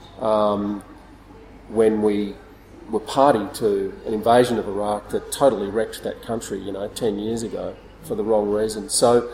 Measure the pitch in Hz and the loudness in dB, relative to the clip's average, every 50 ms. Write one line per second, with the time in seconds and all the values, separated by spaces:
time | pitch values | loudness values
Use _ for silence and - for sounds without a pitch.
0 | - - - - 123 110 107 107 104 104 104 101 101 101 104 98 - - - - | -20 -20 -12 -4 0 0 2 2 2 2 0 0 -2 -4 -6 -8 -10 -16 -20 -20
1 | - - - - - - - - - - - - - - 208 220 220 220 220 214 | -20 -20 -20 -20 -20 -20 -20 -20 -20 -20 -20 -20 -16 -6 0 2 4 4 4 4
2 | 214 214 208 202 208 202 196 - - - - - - - - - - - 113 104 | 2 2 2 0 -2 -4 -8 -12 -18 -20 -20 -20 -20 -20 -20 -20 -12 -6 -6 -6
3 | - - - 143 135 147 135 107 101 98 - - 120 107 101 98 98 95 95 - | -6 -4 2 4 6 6 6 4 0 -4 -6 -2 0 0 0 0 -2 -4 -6 -10
4 | - - 113 107 104 117 117 123 127 120 120 110 95 101 98 98 104 104 104 104 | -8 -4 -4 -2 4 6 6 6 6 4 2 -2 -2 -4 -2 -2 -2 -2 -2 -4
5 | - - - 104 - - - - 143 135 113 98 101 98 98 110 110 - - - | -6 -4 -6 -6 -6 -4 -2 2 2 4 4 2 -2 -2 -2 -2 -4 -4 -6 -8
6 | - 107 - - - - 117 113 - - 107 98 95 98 98 95 101 104 - - | -8 -8 -8 -8 -8 -6 -6 -6 -6 -6 -8 -8 -8 -8 -8 -8 -8 -8 -8 -2
7 | 127 110 101 101 104 110 117 117 113 104 95 92 90 92 98 - - - - - | -2 -2 -2 -2 -4 -4 -4 -6 -6 -6 -8 -8 -8 -8 -10 -12 -18 -20 -20 -16
8 | - - 117 107 104 107 110 107 104 104 104 104 110 110 107 110 98 95 - - | -10 -8 -4 -4 0 2 2 2 2 2 0 0 0 -2 -4 -6 -8 -4 -2 2
9 | - 117 120 120 120 - | 4 6 6 4 2 0